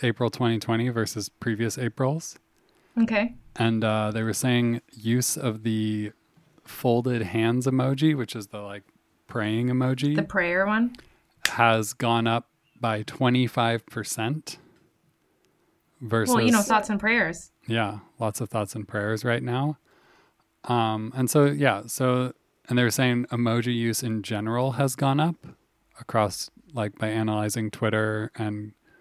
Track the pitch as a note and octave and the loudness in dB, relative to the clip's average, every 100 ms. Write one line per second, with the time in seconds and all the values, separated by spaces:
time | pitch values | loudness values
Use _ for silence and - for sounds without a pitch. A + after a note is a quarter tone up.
0 | B2 A2 A#2+ - A#2+ A2+ - A2+ B2 A#2 | -2 0 -2 0 0 0 0 0 0 0
1 | G#2+ A2 G2 - - G#2+ A2+ A#2 A#2+ - | -2 -4 -10 -6 -4 -2 -2 -2 -6 -2
2 | C3 D#3 - - _ _ _ _ _ - | -2 -2 -6 -16 _ _ _ _ _ 0
3 | A3+ G#3+ A#3 - - - A#2 A2+ A2 A2 | 2 2 -2 -4 -14 0 0 2 2 0
4 | G#2+ G#2+ A2+ G#2 C3 A#2+ A#2+ A#2 - A#2 | 0 -2 -2 0 2 2 2 0 -6 -8
5 | A2 A#2+ B2+ - C#3 A2 A2+ A2 G#2+ G#2+ | 0 0 0 -2 -4 -4 -2 0 0 -2
6 | G#2 - _ _ _ _ - - C3 A#2 | -6 -10 _ _ _ _ -20 -4 0 2
7 | A#2+ A#2+ G2+ A2+ A2+ B2 B2+ C3 C3 C3+ | 2 -2 -2 0 2 2 0 0 0 2
8 | D#3 D3 A2+ A#2 G2 G#2 G2+ G2+ - _ | 2 2 -2 -8 -10 -12 -12 -12 -16 _
9 | _ _ - A#2+ G#2+ A2 B2 B2+ B2+ C3 | _ _ -10 -4 0 0 2 2 2 0
10 | C#3+ D3+ D#3+ G3 F3 F3+ G3 G#3+ A#3+ - | 0 0 0 0 0 2 2 2 0 -2
11 | - _ _ _ - - A#2 A2+ G#2+ - | -16 _ _ _ -4 2 4 4 0 -2
12 | A#2+ A#2 A#2 A#2 - _ _ _ A#2+ G#2+ | 0 2 2 0 -2 _ _ _ -4 -2
13 | G#2+ - B2+ B2+ B2 - A#2 A#2 - - | -6 0 2 4 2 2 0 0 -4 -8
14 | G#2 - A2+ D3+ - - - _ _ _ | -8 -4 -4 -4 -8 -16 -20 _ _ _
15 | _ _ _ _ _ _ _ _ _ _ | _ _ _ _ _ _ _ _ _ _
16 | A#2+ A2+ A2+ A#3+ A3+ A3 - A3 G#3 G3+ | -2 0 4 4 6 4 4 2 2 0
17 | G#3 A#3 E3+ E3+ - _ - A2+ G#2 G#2 | 2 2 0 -4 -14 _ -2 0 0 -4
18 | - - A2 - A#2 A2+ G#2 A2 G2+ A2 | -14 -6 -4 -4 -4 -4 -4 -6 -6 -4
19 | G#2 A2 B2 A#2+ B2 B2 C#3+ D3+ _ _ | -2 -2 0 0 0 -2 -2 -4 _ _
20 | _ _ _ _ _ _ - A#2+ A2+ A2 | _ _ _ _ _ _ -2 0 2 0
21 | A2 C3 B2+ D#3 C#3+ C#3+ C#3 G2+ A2+ - | -4 -2 2 4 4 4 2 2 -4 -2
22 | B2+ B2+ B2+ - _ _ - B2 B2 G#2+ | 2 2 0 -6 _ _ -2 2 4 4
23 | C3 A#2+ B2+ A#2+ A#2+ A#2 A#2+ A#2+ A#2 A2 | 2 2 -2 0 0 2 0 0 0 -2
24 | B2 A2 G2 G#2+ G#2+ A#2+ C3 A#2+ C#3 - | -4 -4 -4 -4 -2 0 0 2 0 2
25 | C#3 C3+ D#3+ E3 - - _ _ _ - | 0 2 0 -2 -10 -20 _ _ _ -20
26 | - A#2+ G#2 - - - _ B2+ G#2 - | -2 0 0 -2 -10 -14 _ -6 -6 -4
27 | A2 A2 A2 G#2+ G#2+ A#2 G#2+ - A2 A2 | -4 0 0 0 -2 -2 -4 -2 0 0
28 | G#2+ G#2+ A2 - G#2+ G#2 G#2 - _ _ | 0 -2 -6 -6 -6 -6 -10 -16 _ _